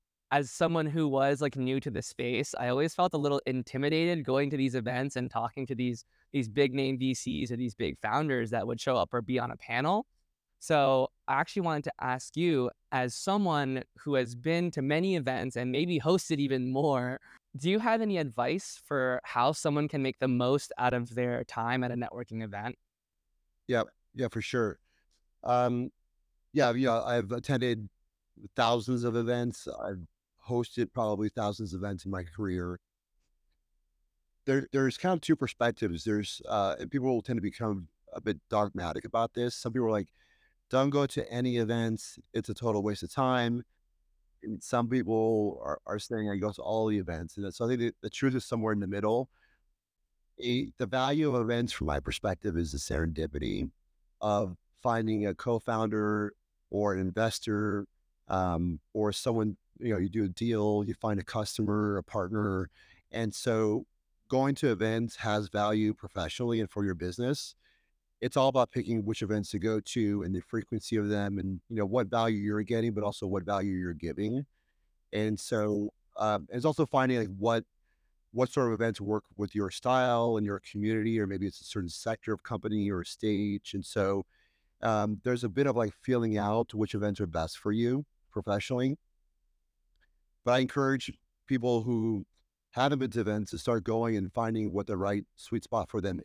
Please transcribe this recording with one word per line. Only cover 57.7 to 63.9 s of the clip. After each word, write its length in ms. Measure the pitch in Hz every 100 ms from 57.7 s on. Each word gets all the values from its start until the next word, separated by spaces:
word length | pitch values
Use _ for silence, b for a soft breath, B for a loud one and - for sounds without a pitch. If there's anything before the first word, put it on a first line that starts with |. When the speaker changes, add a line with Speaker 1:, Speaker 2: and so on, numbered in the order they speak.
| 101 101 _ _ _ -
Speaker 2:
um, 500 | 95 92 85 87 78 -
or 180 | 107 104
someone, 460 | 98 131 113 107 95 _ -
you 120 | 117
know, 60 | 101
you 100 | 95
do 160 | 110
a 40 | 101
deal, 560 | 87 117 113 104 104 104
you 80 |
find 240 | 110 113 101
a 60 |
customer, 720 | - 113 104 - 107 104 104 101
a 60 |
partner. 640 | - 110 90 107 104 95 90 b b b _
And 240 | 113 113
so 520 | - - 110 107 110 -